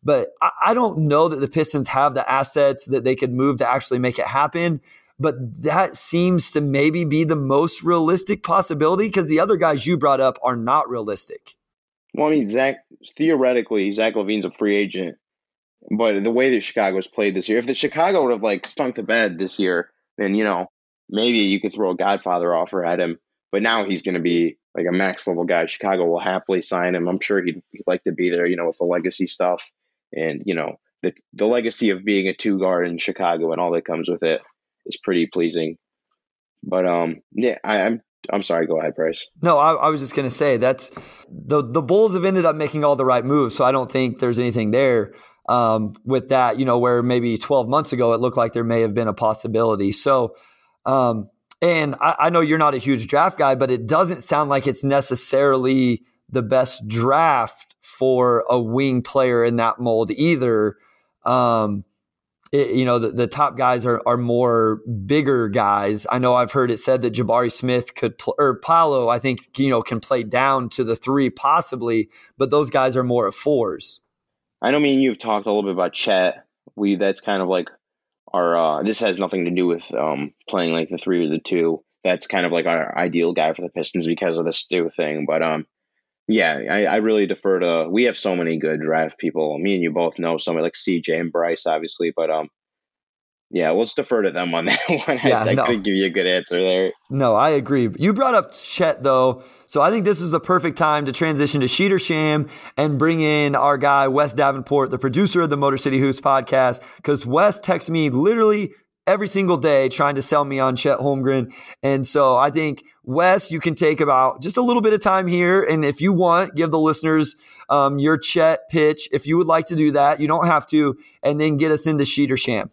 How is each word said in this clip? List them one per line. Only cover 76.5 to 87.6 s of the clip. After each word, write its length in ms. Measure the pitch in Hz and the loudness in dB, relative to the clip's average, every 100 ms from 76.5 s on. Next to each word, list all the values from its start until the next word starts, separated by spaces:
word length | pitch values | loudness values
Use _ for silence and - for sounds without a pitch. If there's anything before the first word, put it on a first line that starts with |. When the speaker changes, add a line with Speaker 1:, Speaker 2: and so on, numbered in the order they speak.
| _ _ - | _ _ -4
Speaker 2:
We, 200 | 101 95 | -2 0
that's 260 | 98 95 | 0 -2
kind 200 | - 98 | -4 -4
of 60 | 90 | 0
like 220 | 92 85 - _ _ _ _ - | -2 -4 -14 _ _ _ _ -6
our, 460 | 92 87 85 80 76 | -2 0 2 0 0
uh, 40 | |
this 160 | 92 107 | -2 -2
has 180 | 113 92 | -2 -2
nothing 280 | 95 95 85 | -4 -2 -2
to 60 | |
do 140 | 87 90 | 0 0
with, 260 | 85 - | -2 -4
um, 400 | - 76 71 73 _ - | -4 -2 -4 -8 _ -6
playing, 240 | 101 85 | -4 -2
like, 160 | 82 80 | -2 -4
the 80 | 87 | -6
three 280 | - 90 80 | -2 0 0
or 40 | |
the 100 | 80 | -4
two. 440 | - 90 82 80 _ _ | -2 0 0 -2 _ _
That's 240 | 92 90 - | -4 -4 -2
kind 180 | 98 87 | -4 0
of, 60 | |
like, 140 | 85 82 | -2 0
our 320 | 85 76 - | -2 -2 -4
ideal 360 | 87 85 85 | -2 0 0
guy 200 | 82 78 | 0 -2
for 80 | 80 | -2
the 80 | 87 | -8
Pistons 360 | - 78 90 82 | -8 -6 -4 -4
because 320 | 82 92 82 | -2 -2 -2
of 80 | 82 | -2
the 80 | |
Stu 360 | 80 - 90 82 | -4 -4 -2 -2
thing. 360 | - 78 76 76 | -2 -4 -4 -2
But, 140 | 80 | -2
um, 240 | 80 78 78 _ _ _ _ _ - | 0 -2 -6 _ _ _ _ _ -2
yeah, 340 | 110 82 73 52 | 0 0 -2 -2
I, 160 | 95 95 | 0 0
I 100 | 101 | 0
really 280 | 110 107 95 | 2 2 0
defer 340 | 95 101 | -2 0
to, 300 | 92 | 0